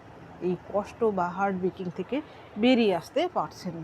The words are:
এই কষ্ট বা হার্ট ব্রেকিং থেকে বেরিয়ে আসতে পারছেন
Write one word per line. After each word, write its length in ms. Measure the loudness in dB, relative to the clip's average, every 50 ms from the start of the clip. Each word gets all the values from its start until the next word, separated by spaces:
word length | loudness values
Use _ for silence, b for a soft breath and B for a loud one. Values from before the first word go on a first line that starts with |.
| -14 -20 -20 -20 -18 -18 -12 -4
এই 160 | -2 -2 -2 -2 -4 -4
কষ্ট 320 | -2 -2 -2 -2 -4 0 0
বা 240 | 0 2 2 -2 -2
হার্ট 280 | 0 0 0 0 0
ব্রেকিং 340 | 0 0 -2 -2 -2 -6 -6
থেকে 300 | -6 -6 -6 -4 -4 -4 -4 B B B B B B 2
বেরিয়ে 380 | 4 6 6 6 6 4 4
আসতে 320 | 2 -2 -2 0 0 0 2 0
পারছেন 400 | -2 -4 -4 -8 -10 -8 -8 -8 -8